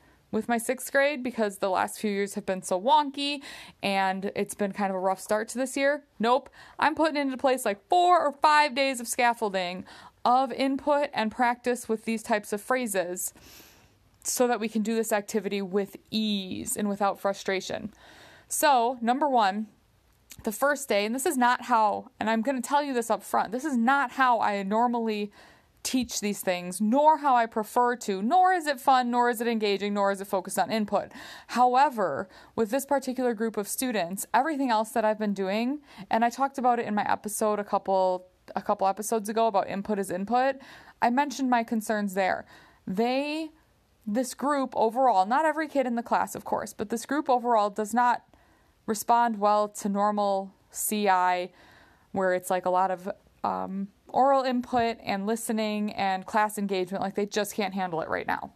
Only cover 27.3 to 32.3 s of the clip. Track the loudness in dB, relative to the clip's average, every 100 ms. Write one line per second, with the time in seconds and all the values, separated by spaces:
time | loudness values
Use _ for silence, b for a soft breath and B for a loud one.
27.3 | 4 2 -2 -2 2 2 0 -4 -4 2
28.3 | 4 6 4 0 -2 2 4 4 2 2
29.3 | 2 0 0 0 0 0 0 2 0 -2
30.3 | -4 -2 -2 0 0 0 0 -2 B B
31.3 | B -6 2 4 6 4 4 0 -2 -6